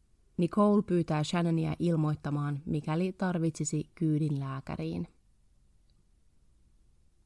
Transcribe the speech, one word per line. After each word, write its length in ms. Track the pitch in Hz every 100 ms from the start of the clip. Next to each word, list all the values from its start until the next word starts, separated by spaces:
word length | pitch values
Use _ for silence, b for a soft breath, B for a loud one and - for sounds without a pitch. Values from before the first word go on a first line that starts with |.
| _ _ _ -
Nicole 460 | 170 - 208 208
pyytää 420 | - 175 160 156
Shannonia 500 | 156 175 170 165 160 151
ilmoittamaan, 840 | 170 165 151 151 147 139 143 143 -
mikäli 460 | 156 151 160 185
tarvitsisi 800 | - 190 175 165 - 151 151 -
kyydin 460 | - 160 151 156 139
lääkäriin. 680 | 135 135 - 160 160 170 170 _ _ _ _ _ _ _ _ _ _ _ _ _ - _ _ _ _ _ _ _